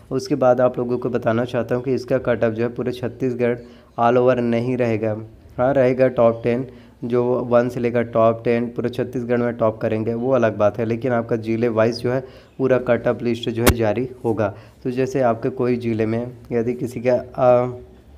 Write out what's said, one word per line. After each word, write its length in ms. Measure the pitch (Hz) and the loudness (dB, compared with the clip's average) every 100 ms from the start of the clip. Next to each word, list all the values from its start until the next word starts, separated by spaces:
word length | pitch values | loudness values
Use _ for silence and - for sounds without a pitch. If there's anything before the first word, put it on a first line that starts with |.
| - | -6
उसके 240 | 131 - 139 | -6 -2 2
बाद 240 | 127 123 | 4 4
आप 160 | 123 127 | 4 0
लोगों 200 | 120 123 | -2 -2
को 120 | 127 | -2
बताना 360 | 117 120 113 120 | -2 0 0 0
चाहता 300 | 123 113 123 | -2 -2 -2
हूँ 80 | |
कि 100 | 131 | -2
इसका 240 | 120 - 131 | -4 0 -2
कट 240 | 123 113 | 0 0
ऑफ 100 | 117 | 0
जो 100 | 107 | 0
है 60 | 117 | -4
पूरे 200 | 120 123 | -4 -6
छत्तीसगढ़ 640 | 120 117 113 131 117 120 120 - - - - | -4 -8 -4 -6 0 0 -2 -6 -20 -16 0
all 180 | 117 123 | 2 4
over 200 | 123 123 | 4 4
नहीं 380 | 120 117 123 127 | 2 0 0 0
रहेगा, 380 | 120 110 110 107 110 - - - | 0 0 -2 -4 -8 -18 -16 -2
हाँ 160 | 127 | 0
रहेगा 340 | 139 127 127 131 | 4 2 4 2
टॉप 320 | 127 117 113 | 4 4 4
टेन, 220 | 123 120 131 - - - 123 | 0 -2 -4 -12 -20 -12 -2
जो 180 | 123 120 123 123 | 0 2 0 2
वन 240 | 120 123 | 2 2
से 100 | 123 | 0
लेकर 240 | 117 120 113 | 0 0 0
टॉप 320 | 117 113 113 123 | 4 4 4 0
टेन 220 | 117 120 | 0 0
पूरे 200 | 131 120 | -4 -4
छत्तीसगढ़ 480 | 123 117 131 117 123 | -4 -4 -4 -2 0
में 160 | 120 120 | 0 0
टॉप 220 | 110 110 | 0 0
करेंगे, 360 | 113 107 110 117 | -2 -2 -2 -2
वो 160 | 123 | 0
अलग 240 | 131 113 104 | 2 2 2
बात 220 | 104 101 | 2 2
है, 60 | 110 | -2
लेकिन 260 | 113 131 | -2 0
आपका 220 | 117 117 117 | -2 0 -4
ज़िले 300 | 110 113 120 | -2 0 0
वाइज 320 | 110 113 113 | 2 2 0
जो 100 | 123 | -2
है 80 | 131 131 - - - | -2 -4 -16 -20 -4
पूरा 200 | 131 127 123 | -2 0 0
कट 200 | 117 123 | 0 0
ऑफ 160 | 113 | -2
लिस्ट 260 | 117 117 127 | -2 -4 -4
जो 140 | 113 | 0
है 120 | 117 113 | 2 2
जारी 340 | 110 104 127 - | 0 0 -4 -6
होगा। 300 | 120 107 104 - - - | -4 -2 -2 -4 -16 -10
तो 80 | 131 | -6
जैसे 300 | 123 131 143 | -2 -2 0
आपके 260 | 123 117 135 | 0 0 -4
कोई 260 | 123 123 120 | -2 -2 0
ज़िले 280 | 117 110 110 | -2 -2 -2
में 240 | 113 123 - - | -2 -6 -12 -6
यदि 220 | 117 117 120 | -2 -2 -4
किसी 260 | 117 120 | -6 -4
का, 220 | 123 123 - - | 0 0 -2 0
आ, 340 | 123 123 123 120 - - - | 4 4 2 -4 -16 -20 -20